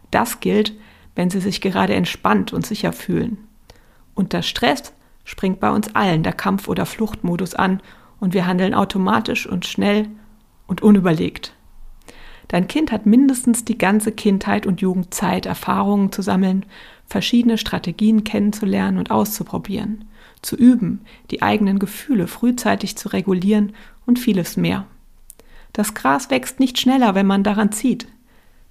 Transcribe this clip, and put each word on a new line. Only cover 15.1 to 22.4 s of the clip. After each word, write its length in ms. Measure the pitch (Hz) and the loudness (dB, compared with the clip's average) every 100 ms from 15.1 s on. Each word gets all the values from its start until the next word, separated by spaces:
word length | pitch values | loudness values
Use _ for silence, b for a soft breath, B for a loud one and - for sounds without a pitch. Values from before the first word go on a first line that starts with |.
Zeit, 320 | - 180 185 180 | -4 -2 -2 -4
Erfahrungen 640 | 175 - 185 202 202 196 | -6 -2 0 2 2 0
zu 120 | 202 | -2
sammeln, 420 | 196 190 190 190 B B B B - | -2 0 2 0 B B B B -6
verschiedene 540 | 196 - 240 233 226 | -4 2 2 4 2
Strategien 640 | - 175 175 170 214 220 | -2 -6 -6 0 4 4
kennenzulernen 720 | 214 208 208 208 196 196 196 185 | 2 0 0 0 0 0 0 -2
und 140 | - | 0
auszuprobieren, 920 | 214 208 - 170 - 185 196 - 214 b b b b | 0 0 -4 -8 -8 -6 -6 -6 -8 b b b b
zu 140 | - - | -10 4
üben, 460 | 247 247 170 196 B B - | 6 6 0 -6 B B -10
die 140 | - | -2
eigenen 340 | 208 214 196 196 | 0 2 2 2
Gefühle 480 | 196 - - 233 175 | -2 -6 -2 0 -2
frühzeitig 720 | - | 0